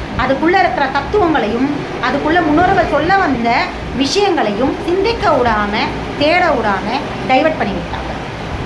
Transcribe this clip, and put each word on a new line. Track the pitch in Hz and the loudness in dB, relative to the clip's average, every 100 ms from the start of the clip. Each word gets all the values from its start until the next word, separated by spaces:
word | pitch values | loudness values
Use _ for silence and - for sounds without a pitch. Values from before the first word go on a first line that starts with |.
| - 196 | -6 -2
அதுக்குள்ள | 247 269 311 381 | 0 2 2 4
இருக்கிற | 359 - 269 | 2 0 -2
தத்துவங்களையும் | 277 277 415 349 285 214 226 277 294 - - 247 | -2 0 2 2 2 0 0 0 -2 -4 -4 -2
அதுக்குள்ள | 269 294 349 311 | -2 0 2 2
முன்னோர்கள் | 302 359 392 320 | 4 4 2 2
சொல்ல | 285 311 392 | 0 2 2
வந்த | 349 247 233 247 359 - - 233 | 2 0 0 0 -2 -6 -6 -2
விஷயங்களையும் | 269 392 403 320 214 208 269 359 - | 0 2 2 2 0 0 -2 -2 -2
சிந்திக்க | 370 453 466 - | 0 0 0 2
விடாம, | 285 240 214 208 214 294 - - - | 2 2 0 0 -2 -2 -4 -6 0
தேட | 285 349 359 | 2 4 2
விடாம | 269 220 196 190 254 - - - | 2 0 -2 -2 -4 -4 -6 0
டைவர்ட் | 262 311 311 | 2 2 0
பண்ணி | 214 185 | -2 -4
விட்டாங்க. | 165 - - - - - - - | -6 -8 -8 -8 -8 -10 -8 -6